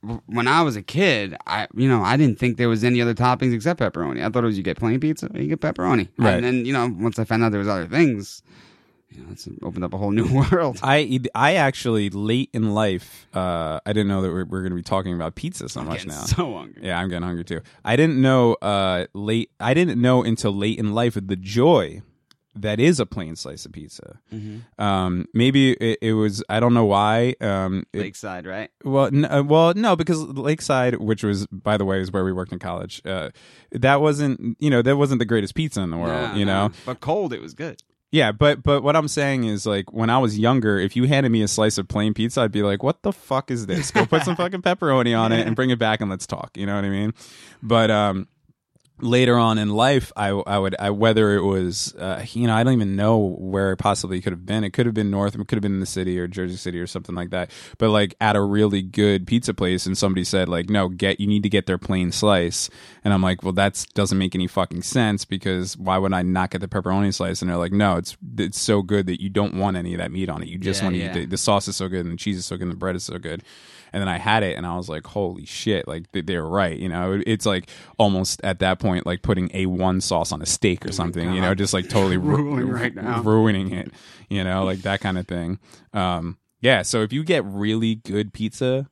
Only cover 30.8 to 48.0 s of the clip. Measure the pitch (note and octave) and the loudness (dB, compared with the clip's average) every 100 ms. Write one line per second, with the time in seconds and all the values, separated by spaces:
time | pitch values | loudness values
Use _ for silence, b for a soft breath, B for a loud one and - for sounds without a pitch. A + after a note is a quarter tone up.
30.8 | B2 A#2+ G#2+ G#2+ G#2+ G2+ G2 F#2+ - G#2+ | 2 0 0 0 0 -2 -4 -6 -2 0
31.8 | G2 F#2+ F#2 G2 F#2 F#2 F2+ F2+ F#2 F2+ | 2 0 -2 -2 -2 -2 -6 -8 -8 -8
32.8 | F#2 - - F#2+ D#2+ b b b b - | -10 -12 -8 -8 -8 b b b b 4
33.8 | B2+ C#3+ D3+ D3 D3 C3 A#2 A2+ D3+ B2+ | 6 8 4 2 0 0 -4 0 2 4
34.8 | A#2+ C#3+ C#3+ C3 A2+ A2+ G2 - D#3+ A2+ | 6 4 4 2 2 2 0 -2 -2 -2
35.8 | F#2 E2 E2+ D#2+ - G2+ G2+ F#2+ G#2 - | -2 -2 -2 -2 -2 0 2 2 0 -2
36.8 | - B2+ C3 F3+ F3+ A2+ B1 A2+ D#3 - | -10 -8 -2 -2 -2 -6 -12 -12 -12 -12
37.8 | - _ _ D#3 A#2 G#2+ D3 C#3+ C#3 C#3+ | -20 _ _ 2 2 4 4 4 2 2
38.8 | C3 D#3 D3+ - C#3 C3+ A2+ G#2 A2 G2+ | 4 2 2 0 0 0 0 -2 -2 -2
39.8 | F#2 A2 A2+ B2 B2 G#2 A2+ C3 G#2+ G2+ | -2 -2 2 4 2 2 2 4 4 2
40.8 | G2 - B2+ C#3 C3+ A2+ G#2 - G#2+ G#2 | 0 2 2 4 4 2 2 2 2 2
41.8 | F#2+ G#2 G#2+ G#2+ A2+ - A2+ G2+ G2+ G2 | -4 -2 0 0 -2 0 0 2 0 0
42.8 | B2+ D#3+ G3+ G3 - C3 - B2+ G#2 F3+ | -2 -2 -4 -6 -4 -4 -2 -6 -2 -4
43.8 | C#3 G#3+ - D#3+ C#3+ E3+ F3+ F#3 F3+ F3+ | 0 0 2 2 0 -2 -2 0 0 0
44.8 | D#3+ C3 A#2+ A2+ A2+ A2+ A2 A2+ C3 A#2+ | 2 2 4 2 2 2 0 0 0 2
45.8 | A2 A2 G#2 F#2 - - - - G2+ G2+ | 2 0 -2 -6 -6 -8 -10 -8 -4 -2
46.8 | G2 G2 G#2 A2+ B B B B A2+ A#2 | -2 -2 -4 -6 B B B B 2 4
47.8 | A2 G#2+ | 6 4